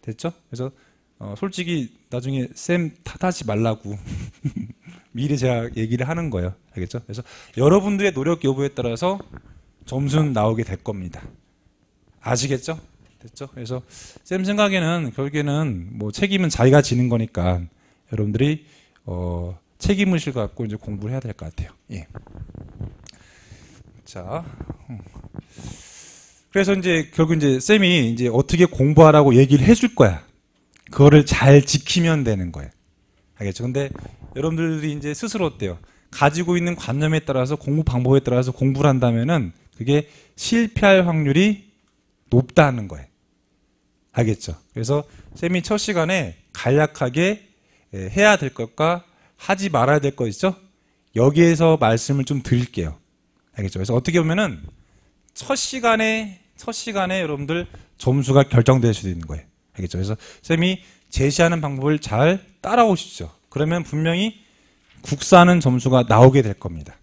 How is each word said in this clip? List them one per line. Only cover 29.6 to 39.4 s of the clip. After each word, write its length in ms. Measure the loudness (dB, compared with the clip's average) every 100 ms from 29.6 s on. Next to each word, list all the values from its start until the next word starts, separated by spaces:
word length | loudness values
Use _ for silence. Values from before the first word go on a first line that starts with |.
| 6
해줄 280 | 4 4
거야. 300 | 4 4 4 -10 _ _ _ _ _ -16
그거를 360 | 6 8 8 6
잘 360 | 2 8 8
지키면 600 | 6 -2 -2 0 2 0
되는 280 | 0 -2 -4
거예요. 180 | -8 -14 _ _ _ _ _ _ _
알겠죠? 280 | -10 -6
근데 260 | -6 -4 -6 -10 -16 -20 -16 -6
여러분들이 560 | -4 -2 -4 -4 -6
이제 200 | -6 -8
스스로 320 | -8 -8 -4 -6
어때요? 320 | -4 -8 -10 -16 _ _
가지고 460 | 0 0 2 -2 -2
있는 180 | -2
관념에 460 | -6 -6 -4 -2 -2
따라서, 360 | -2 -4 -2 -4
공부 280 | -4 -2
방법에 360 | 0 0 2 2
따라서 300 | 2 -2 -2
공부를 360 | -2 -2 2 2
한다면은 640 | 2 2 0 0 -2